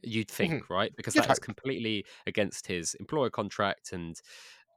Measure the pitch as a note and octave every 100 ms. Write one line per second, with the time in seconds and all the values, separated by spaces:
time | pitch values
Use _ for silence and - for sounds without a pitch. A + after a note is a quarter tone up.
0 | - A2 G#2+ - C#3+ D#3 - F2+ A2 -
1 | A2 D4 - - - G2+ C3+ C3+ A2+ G#2+
2 | - - - G#2 G2+ - - F2+ E2 -
3 | G2 D3+ A#2+ - G2+ - G2 - - F#2
4 | E2 E2 - - - - _